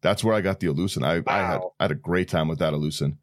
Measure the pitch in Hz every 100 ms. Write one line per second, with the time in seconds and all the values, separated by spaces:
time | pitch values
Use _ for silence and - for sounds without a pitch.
0 | 90 101 110 107 95 95 87 73 98 -
1 | 67 85 - 92 92 - 92 _ - 80
2 | - 87 92 85 78 78 80 76 76 -
3 | 71 71